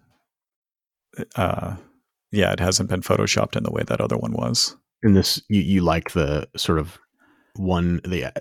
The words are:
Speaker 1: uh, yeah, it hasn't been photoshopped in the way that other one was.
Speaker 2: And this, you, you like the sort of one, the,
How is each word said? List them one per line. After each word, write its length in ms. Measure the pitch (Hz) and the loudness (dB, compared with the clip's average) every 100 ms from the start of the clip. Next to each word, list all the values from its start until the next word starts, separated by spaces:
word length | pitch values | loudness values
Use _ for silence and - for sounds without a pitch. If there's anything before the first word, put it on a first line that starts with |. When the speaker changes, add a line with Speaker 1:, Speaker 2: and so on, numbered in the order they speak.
| _ _ _ _ _ _ _ _ _ _ _ - - - | _ _ _ _ _ _ _ _ _ _ _ -14 -10 -2
Speaker 1:
uh, 400 | 90 - - 98 - _ _ _ - | -2 -2 -6 -8 -14 _ _ _ -6
yeah, 200 | 104 92 | 2 2
it 80 | 95 | 2
hasn't 300 | 87 95 101 | 2 0 0
been 120 | 95 | -4
photoshopped 540 | - 95 104 - - - | 0 0 2 2 0 -2
in 80 | |
the 80 | - | -4
way 120 | - - | -4 -2
that 140 | - | -2
other 160 | 110 - | 0 -2
one 160 | - | -4
was. 420 | 113 117 117 - - _ _ | -4 -2 0 -2 -4 _ _
Speaker 2:
And 120 | 113 98 | 4 6
this, 260 | 90 - - | 4 0 0
you, 140 | 104 | 0
you 200 | 85 98 | 2 2
like 300 | 85 82 - | 2 0 0
the 360 | 90 73 73 - - | 0 0 0 -4 -6
sort 220 | - 82 | -2 0
of 180 | 76 - _ _ _ _ _ - | -2 -10 _ _ _ _ _ -6
one, 460 | 95 90 87 87 | -2 0 2 0
the, 280 | - 87 64 - | -2 -4 -4 -8